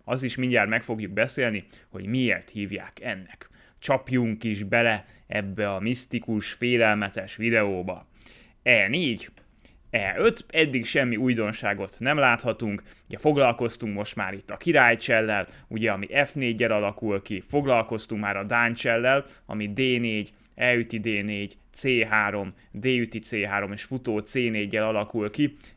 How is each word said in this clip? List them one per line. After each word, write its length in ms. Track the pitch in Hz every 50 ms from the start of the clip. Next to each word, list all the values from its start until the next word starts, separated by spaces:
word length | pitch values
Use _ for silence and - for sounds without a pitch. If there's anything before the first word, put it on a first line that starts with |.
| _
Az 200 | - 123 131 135
is 120 | 123 -
mindjárt 340 | - 127 127 123 113 104 101
meg 140 | 110 117 117
fogjuk 280 | - 117 110 107 92
beszélni, 540 | 98 104 117 135 - - 127 117 107 98 - - - - _ _
hogy 160 | - 95 95
miért 440 | 98 120 131 127 117 95 87 - -
hívják 500 | - 107 101 95 98 92 92 - - -
ennek. 480 | - 120 104 95 92 - - - - - _ - - _ _ _
Csapjunk 640 | - - 139 131 - - 131 127 120 113 107 110 -
is 200 | 113 107 98 104
bele 420 | 98 120 120 120 117 110 101 - - - - _ -
ebbe 460 | - 107 101 98 95 98 104 101 98
a 60 | 95
misztikus, 720 | 98 113 127 123 - - - 113 - - 113 107 101 -
félelmetes 840 | - - 120 120 123 117 113 110 107 104 101 98 - 107 95 104 -
videóba. 720 | - 110 117 117 110 107 101 95 90 90 92 90 - - _ _ _ - - - - - - _ _ -
E 240 | 127 123 110 98 98
négy, 420 | 123 175 180 135 113 - - - - - - _ _ _ _ _ _ _ _ -
E 260 | - 113 101 95 92 101
öt, 280 | 185 226 - - - -
eddig 360 | - 160 160 151 127 127 117
semmi 300 | - - 147 135 123 117
újdonságot 800 | 107 131 127 123 113 110 104 107 - - 104 104 101 101 95 - -
nem 180 | 117 131 151 151
láthatunk. 640 | 139 127 117 117 - 123 107 - 117 107 101 101 - - - _ _ -
Ugye 100 | - -
foglalkoztunk 800 | - 151 147 143 139 120 117 - 123 113 - - 123 107 101
most 200 | 98 104 - -
már 180 | - 101 95 98
itt 160 | 98 - -
a 80 | 101 -
királycsellel, 880 | - 170 165 147 127 117 117 110 - - 120 110 110 110 107 101 90 - - - - -
ugye, 240 | - 110 110 110
ami 160 | 101 95 101 - - 139 143
F 80 | - -
négyel 380 | 147 131 120 117 110 120 113
alakul 500 | 107 104 104 101 104 - - 107 101 98
ki, 220 | - - 107 92 - -
foglalkoztunk 720 | - 147 143 135 127 113 110 - 117 107 - - 113 104
már 160 | 104 101 101 98
a 60 | 101
dáncsellel, 800 | 104 120 117 120 117 117 - - 127 117 117 120 127 135 139 139 - - - _
ami 280 | - - 107 104 104 104
D 40 | 113
négy, 560 | 131 131 123 120 120 117 110 107 104 - - _ _ _ _
E 200 | - 123 123 123
üti 240 | 120 117 120 - 113
D 260 | 104 113 107 104 101
négy, 320 | 107 104 101 101 98 - - _ _ -
C 340 | - - 135 127 117 110 110
három, 460 | 110 107 104 101 101 101 101 107 - - _ -
D 140 | - 104 101
üti 340 | 131 127 123 117 113 - 113
C 260 | 110 - - 107 101
három 260 | 101 98 101 101 98
és 120 | 101 107 -
futó 360 | - 131 127 127 127 107 104
C 140 | 104 - -
négyel 500 | 131 123 117 110 104 104 101 104 107 107
alakul 460 | 110 110 104 98 104 - 117 104 104
ki. 260 | - - 147 139 - - - - -